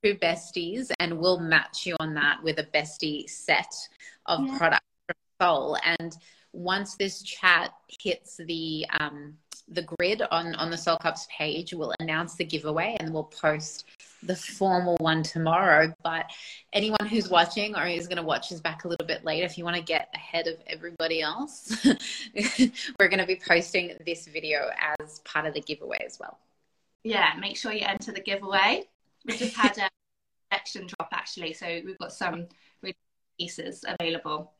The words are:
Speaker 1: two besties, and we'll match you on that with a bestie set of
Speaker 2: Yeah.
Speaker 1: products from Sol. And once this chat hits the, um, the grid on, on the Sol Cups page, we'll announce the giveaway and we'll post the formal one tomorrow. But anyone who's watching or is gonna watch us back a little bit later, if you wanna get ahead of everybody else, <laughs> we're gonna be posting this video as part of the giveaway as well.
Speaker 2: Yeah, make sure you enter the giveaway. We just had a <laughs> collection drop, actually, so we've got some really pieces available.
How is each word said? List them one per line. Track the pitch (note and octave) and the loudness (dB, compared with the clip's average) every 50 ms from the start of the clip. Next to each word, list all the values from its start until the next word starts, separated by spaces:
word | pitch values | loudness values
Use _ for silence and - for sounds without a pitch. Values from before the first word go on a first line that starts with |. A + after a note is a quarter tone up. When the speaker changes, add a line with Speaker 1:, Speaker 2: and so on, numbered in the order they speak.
| - | 4
Speaker 1:
two | G#3 G3+ | 2 2
besties, | F#3+ - E3 E3+ E3+ - - - F3+ E3+ E3+ F#3+ B3 C4 B3+ - - | 4 2 2 2 0 -4 -8 -6 -4 -4 -4 -4 -4 -2 -4 0 0
and | - F3 E3+ D#3+ | 0 0 0 2
we'll | E3 F3+ F#3 F3 | 4 4 4 4
match | E3+ E3 D#3+ D3+ - - - - - | 4 4 4 4 4 2 -8 -6 -4
you | F3+ E3+ - | -4 -2 -2
on | D#3 D#3+ D#3 | -2 -2 0
that | D3+ D3 D3 C#3+ - D#3+ | 2 2 2 2 2 0
with | D#3+ D3+ D#3 | -2 0 0
a | D3+ | -2
bestie | - _ D3+ D3+ D#3 - - - D#3 D3+ D3 - - | 0 _ 0 0 0 -8 -6 -4 -4 -4 -4 -6 -10
set | - - - - D#3 - - - - - - - _ _ - - - _ _ | -12 -12 0 2 2 2 2 -2 -8 -12 -12 -12 _ _ -20 -20 -20 _ _
of | - - - C#4 | -2 0 0 0
Speaker 2:
Yeah. | C4+ C4+ C4+ | 0 0 2
Speaker 1:
products | E3+ E3 C3+ - _ _ _ _ _ | 4 4 4 4 _ _ _ _ _
from | _ E3+ _ _ _ _ _ | _ -12 _ _ _ _ _
Sol. | F#3+ F3 E3 C#3 C3+ C#3+ D3+ - - | 4 4 4 4 2 0 -2 0 2
And | E3 E3+ E3 E3 E3+ D#3+ - _ - - _ _ _ _ | 0 0 0 -2 -8 -10 -12 _ -20 -20 _ _ _ _
once | - F3 F3+ F#3 G3 G3+ G3+ - | -6 -2 0 0 0 0 -4 -4
this | - G3 G3 F#3+ - G3 | -2 -2 -2 -2 -6 -10
chat | - - - - F#3 F3 E3 - - - - _ _ | -12 -10 4 6 8 8 8 6 2 -6 -10 _ _
hits | - - - G3+ F3 - _ - - | -20 -6 -2 -2 -2 -2 _ -18 -16
the, | - E3+ D#3+ E3+ E3 D#3+ D#3+ D#3 D#3 D#3+ - - D#3 | -16 -8 -6 -4 -4 -2 -4 -2 -4 -4 -2 -2 -2
um, | D3+ D3 D3 D3 D3 D3 D3+ D#3 _ _ - - - - | -2 -2 -6 -10 -16 -16 -18 -20 _ _ -20 -20 -18 -8
the | E3 F3 F3 | -6 -6 -6
grid | D#3 E3+ - F3 F3+ G#3+ A3 A3+ - | -6 -2 0 2 2 2 2 0 0
on, | - E3 E3 E3+ D#3 | 2 0 0 0 -2
on | - D#3 E3 | -2 -2 -2
the | E3+ | -2
Sol | E3 E3 - E3 D#3+ | -2 2 2 0 2
Cups | - E3 D#3+ - - - - | 2 -2 -2 -2 -10 -14 -6
page, | - D3+ D#3 D3 D#3+ E3+ D#3+ - | -4 -4 -2 -2 -4 -6 -6 -6
we'll | E3+ D#3 A#2+ F2 - | -6 -4 -4 -4 -4
announce | D#3+ D#3+ D#3 D#3+ E3+ E3 - | -2 -2 0 -2 -2 -4 -4
the | - F3 | -6 -4
giveaway | D#3+ D#3 D3+ D#3 D3+ D3+ D#3+ E3+ G#3 A#3 G#3 | -2 -2 -4 -2 0 0 0 0 0 -2 -4
and | E3+ D#3+ D#3+ | -4 -4 -4
we'll | D#3 D3+ | -4 -6
post | - - - - D#3 D3+ D#3 D#3 - - - - - - _ - - - _ - | -6 -10 2 2 2 2 2 -2 -8 -12 -12 -16 -18 -20 _ -20 -20 -20 _ -4
the | - F#3 | -4 -4
formal | F3 - - - - G3 F#3+ F#3 F3+ F3+ F3 F3 E3 | -4 -4 -12 -4 0 2 4 4 4 4 4 2 2
one | D#3+ D#3+ D#3+ D#3+ D#3 | 4 4 2 2 2
tomorrow. | D#3 - E3 D#3+ D#3+ E3 F3 G3 F#3 D#3 D3+ D#3+ D#3+ D#3+ _ _ | -2 -2 0 2 4 4 6 6 8 8 8 8 6 2 _ _
But | E3 D#3+ E3 D#3+ - - - - - - - - _ - | -4 -2 -2 -6 -6 -10 -16 -14 -16 -16 -16 -18 _ 0
anyone | G#3 G3+ G#3+ G#3+ G#3+ G#3 G#3+ | 0 0 0 0 -2 -2 0
who's | G#3+ A3+ F#3+ F3+ | 2 0 2 6
watching | F3+ E3+ E3+ F3 - A3 G3+ G#3+ G#3+ | 6 6 6 6 4 -2 -2 -2 -2
or | F3+ D3+ | -2 -2
is | F3+ F3 E3 E3+ | 0 0 -2 -2
gonna | E3+ F3+ F3 E3 | -4 -4 -4 0
watch | D#3 D3 - - - F#3 | 0 0 0 0 -4 -10
us | E3 | -4
back | D#3 E3 D#3+ D#3+ - | -4 -4 -4 -4 -4
a | F3 | -4
little | E3+ E3 E3+ | -4 -4 -2
bit | E3 D#3+ - - | -2 -2 -2 -2
later, | E3 D#3 F#3 F3+ | -2 0 0 0
if | E3+ E3+ - | -2 -4 -6
you | E3+ | -4
wanna | E3+ E3+ F3 E3 | -2 -2 -2 0
get | E3 E3 D#3 - - - | 0 0 0 0 -2 -10
ahead | - - - - E3+ E3 | -12 -12 -4 -2 0 0
of | E3 D#3+ E3 - - | 0 -4 -6 -8 -12
everybody | D#3 D#3+ E3 E3+ E3+ E3 E3 E3 E3 D#3+ D#3 | -12 -10 -10 -12 -4 -2 0 0 2 0 0
else, | D3+ E3 A3 C#4 D4+ - - - - A3 A3+ - | -2 -2 -4 -6 -8 -10 -14 -8 -6 -6 4 6
<laughs> | C#4 - - - - - - - - - G3+ G#3 B3 - - B3+ A#3 - - - - C4 - | 6 6 6 0 -8 -8 -8 -10 -8 -4 -2 -2 0 4 4 4 4 4 -2 -8 -8 2 4
we're | G3 F#3 | 4 6
gonna | F#3 F#3+ F#3 | 6 2 2
be | F3+ F#3 F#3 - - | 2 0 -2 4 6
posting | F3+ E3+ E3+ - - G3 F3 F3 - - D#3+ | 6 6 6 2 0 0 0 0 -8 -10 -6
this | E3 E3+ E3 - E3 | -6 -6 -6 -8 -10
video | D3+ D#3+ D#3 D3+ D3+ D3 C#3 B2 - - - D3+ D3+ D3+ | -10 -8 -4 -2 -2 0 0 -2 -2 -2 -2 -2 -2 -4
as | D3+ D#3 - - | -6 -10 -14 -18
part | _ - - D#3 D3+ | _ -4 -2 -2 -2
of | D#3 D3 | 0 -2
the | D3+ | -4
giveaway | C#3+ - D3+ - - B1+ A1+ - - | -6 -6 -8 -8 -6 -6 -6 -6 -6
as | - - - | -8 -10 -14
well. | - - - _ _ _ _ _ _ _ _ _ _ _ _ _ _ | -14 -16 -16 _ _ _ _ _ _ _ _ _ _ _ _ _ _
Speaker 2:
Yeah, | A3 A3 G3+ F3+ D#3 D#3 E3+ | -2 2 4 4 4 4 2
make | G3 G3+ - | -6 -6 -6
sure | - - A#3 G#3+ | -6 -4 -4 -2
you | G#3+ G3 | -2 0
enter | - G3 G3 - - G3+ | -2 -2 -2 -4 -8 -8
the | G3 | -8
giveaway. | G3 - G3 G3 G3+ F#3+ F#3+ G3 F#3+ G#3 B3+ G4 - _ _ _ _ _ _ _ _ | -4 -2 -4 -4 -2 0 2 4 6 6 4 2 -2 _ _ _ _ _ _ _ _
We | A#3+ A3+ | -6 -4
just | A3 B3 A3+ - | -2 -2 -2 2
had | A3 A#3 B3+ - | 4 4 4 4
a | - G3+ F#3+ _ _ _ _ _ _ | 4 0 -2 _ _ _ _ _ _
<laughs> | _ _ _ _ _ _ | _ _ _ _ _ _
collection | G3+ F#3+ - - - G3+ F#3 | -2 -2 -2 -4 -12 -12 -12
drop, | F3 - - - - - | -12 -8 -8 -8 -6 -4
actually, | F3 - - - - E3+ D#3+ D#3+ | -6 -6 -8 -10 -8 -8 -8 -8
so | - F#3+ E3+ E3+ E3+ - | -8 -6 -6 -6 -6 -6
we've | F#3+ F#3+ - | -8 -10 -10
got | F3+ F3 - | -10 -12 -8
some | - - F3+ E3 E3 E3+ F3 _ _ _ _ _ _ | -4 -4 -2 -2 -4 -8 -10 _ _ _ _ _ _
really | - F#3 F#3 _ _ _ _ _ _ _ _ _ | -12 -12 -12 _ _ _ _ _ _ _ _ _
pieces | F3 E3+ - - - - C3+ - - - | -10 -8 -8 -10 -10 -10 -10 -10 -8 -8
available. | - - F3 E3 E3 E3 - D#3+ D3+ D3+ E3+ - _ _ | -8 -4 -2 -2 -4 -2 -4 -4 -4 -4 -6 -8 _ _